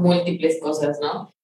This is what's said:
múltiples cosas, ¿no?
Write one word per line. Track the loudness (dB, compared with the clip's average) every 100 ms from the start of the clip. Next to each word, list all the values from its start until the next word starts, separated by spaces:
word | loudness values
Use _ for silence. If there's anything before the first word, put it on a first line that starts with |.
múltiples | 2 4 2 0 0 0
cosas, | -2 -2 -2 -2
¿no? | -4 -6 -10 _